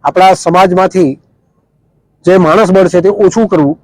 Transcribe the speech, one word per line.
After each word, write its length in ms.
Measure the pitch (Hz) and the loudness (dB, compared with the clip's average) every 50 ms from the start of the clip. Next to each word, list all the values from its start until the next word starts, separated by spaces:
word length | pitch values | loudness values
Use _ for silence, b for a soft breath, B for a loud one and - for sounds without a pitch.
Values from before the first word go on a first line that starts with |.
| - | -6
આપણા 300 | 143 147 180 185 190 185 | -4 0 2 2 2 2
સમાજમાંથી 760 | - - 170 165 180 190 185 180 185 190 185 190 185 175 135 139 - _ _ _ _ _ _ _ _ _ _ _ _ _ _ _ _ _ _ _ _ _ | 0 -2 -2 0 0 0 0 0 -2 -2 -2 -2 -2 -2 -2 -4 -8 _ _ _ _ _ _ _ _ _ _ _ _ _ _ _ _ _ _ _ _ _
જે 120 | 175 185 | 0 0
માણસ 340 | 190 180 156 160 208 220 180 | 2 2 2 0 0 0 0
બળ 160 | 185 190 185 | 2 0 0
છે 120 | 170 180 175 | 0 0 0
તે 80 | 170 196 | 0 -2
ઓછું 360 | 208 202 208 180 - 226 226 | -2 0 -2 -2 0 -2 -2
કરવું 280 | 202 196 170 147 139 160 _ | -2 -2 -2 -2 -2 -4 _